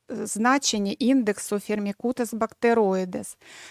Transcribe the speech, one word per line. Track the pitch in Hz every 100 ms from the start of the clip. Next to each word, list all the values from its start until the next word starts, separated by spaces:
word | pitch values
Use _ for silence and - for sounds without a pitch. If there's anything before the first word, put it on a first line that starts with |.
| -
значенні | 220 208 208 233 277 - 220 196 -
індексу | 226 269 208 202 - 208
Firmicutes | - 208 202 202 240 262 226 220
bacteroides. | 220 - 233 233 202 185 185 185 202 - - - -